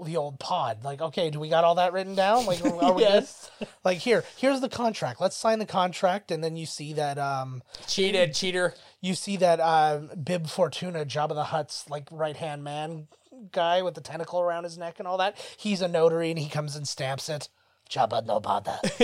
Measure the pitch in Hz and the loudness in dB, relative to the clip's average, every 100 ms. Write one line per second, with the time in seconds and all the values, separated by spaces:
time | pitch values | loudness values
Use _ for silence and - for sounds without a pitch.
0 | 160 165 147 135 - 180 127 107 139 139 | -2 -4 -4 -6 -4 -2 0 -4 -8 -6
1 | 160 - 160 147 156 165 170 170 180 185 | -4 -2 -2 -2 2 4 6 6 4 2
2 | 190 196 190 240 208 175 - 170 175 185 | -2 2 4 4 2 0 0 4 4 6
3 | 208 208 - - - - 208 - 185 180 | 6 6 4 -6 -20 -14 -14 -4 -2 0
4 | 254 180 - - 269 269 247 - 233 - | 2 2 2 0 2 2 -2 -2 -2 -2
5 | 139 - 190 - 226 220 208 196 180 - | -6 -2 -2 0 0 0 0 0 0 2
6 | 185 202 - 160 160 165 160 - 147 151 | 0 0 -4 -4 -4 -4 -8 -10 -8 -4
7 | 147 143 139 135 131 131 - - - - | -4 -2 -4 -4 -6 -10 -14 -14 -4 0
8 | 190 185 170 147 185 180 175 - - _ | 2 4 2 2 -2 0 0 -2 -16 _
9 | 185 180 202 196 175 165 165 160 156 147 | -4 -2 -2 2 4 4 4 4 4 2
10 | 151 185 135 180 156 - 160 - 185 165 | -4 -8 -4 -4 -2 0 0 0 -6 -6
11 | 147 147 151 151 147 - 147 - - 147 | -4 -4 -2 -4 -4 -4 -4 -10 -10 -12
12 | 139 160 156 147 156 143 147 147 151 160 | -12 -6 -6 -4 -8 -8 -8 -8 -8 -10
13 | 151 _ _ 262 196 185 170 180 185 160 | -14 _ _ -20 -6 0 2 2 0 -6
14 | 139 160 160 180 175 170 170 170 170 - | -10 -8 -4 -2 0 -2 -6 -10 -12 -10
15 | 185 185 190 - - - 208 185 180 170 | -4 0 0 -2 -12 -6 -2 0 2 4
16 | 165 165 165 165 147 151 151 147 139 - | 4 4 0 -2 -4 -4 -6 -8 -8 -6
17 | 131 135 - 101 - _ _ _ _ - | -4 -4 -6 -8 -10 _ _ _ _ 0
18 | 113 117 110 104 104 101 - - 208 - | 2 0 0 -2 0 -2 -2 -4 -4 6